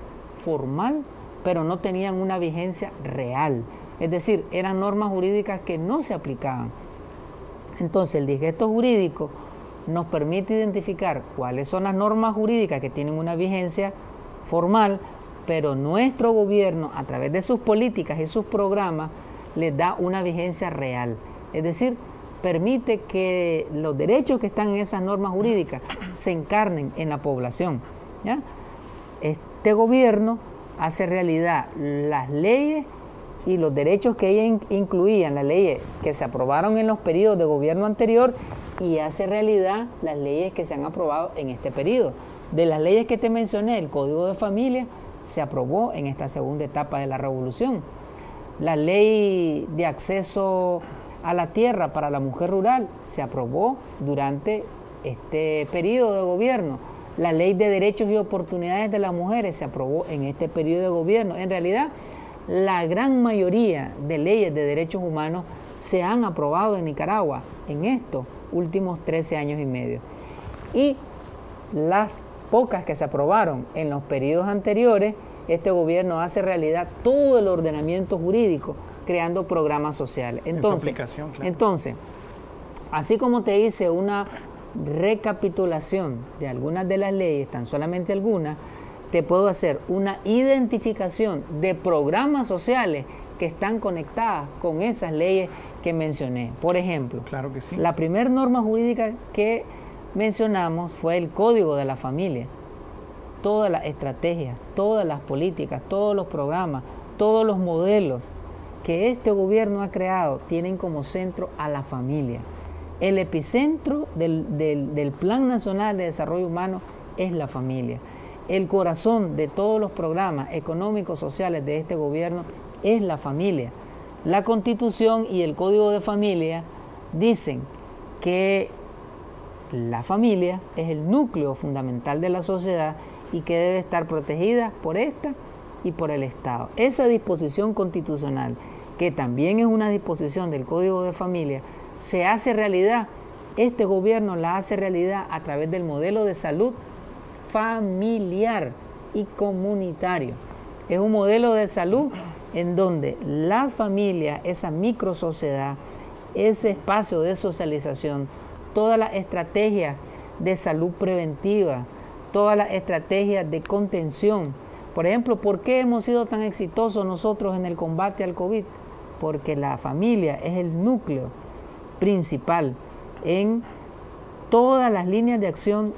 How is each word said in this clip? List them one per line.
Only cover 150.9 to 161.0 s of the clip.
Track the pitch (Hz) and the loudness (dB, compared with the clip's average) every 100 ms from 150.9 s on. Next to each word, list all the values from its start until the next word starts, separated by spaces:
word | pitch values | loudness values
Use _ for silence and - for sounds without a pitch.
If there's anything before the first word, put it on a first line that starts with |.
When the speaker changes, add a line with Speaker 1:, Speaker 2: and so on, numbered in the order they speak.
| 180 | 2
Speaker 1:
un | 208 | 4
modelo | 214 196 226 240 | 4 6 6 6
de | 214 202 | 4 2
salud | 196 175 240 294 185 175 156 - | 2 2 4 2 -2 -10 -14 -6
en | 165 175 180 | -2 0 4
donde | 190 165 139 135 165 | 4 2 -2 -4 -4
las | 147 165 220 269 | 0 2 2 2
familias, | - 214 196 202 175 151 147 | 0 0 2 2 2 -2 -2
esa | 175 170 170 | -4 -4 -2
microsociedad, | 156 220 233 185 165 165 160 151 139 139 139 - - - - - - | 0 0 0 -2 -2 -4 -2 -2 -2 -2 -6 -12 -14 -16 -16 -8 2
ese | 214 214 226 | 4 4 2
espacio | 190 - 208 202 170 | 0 0 0 2 2
de | 170 185 | 2 0
socialización, | 196 160 160 147 143 135 151 143 139 - - - - | -2 -2 -2 -2 -4 -4 -2 -2 -4 -10 -16 -16 -4
toda | 208 220 226 | 2 4 4
la | 220 | 2
estrategia | 196 185 185 165 202 214 202 151 139 - - - - | -2 -4 -4 0 2 4 4 0 -2 -10 -16 -14 -4
de | 175 185 | 0 0
salud | 175 156 175 | 0 2 0
preventiva, | 175 | 0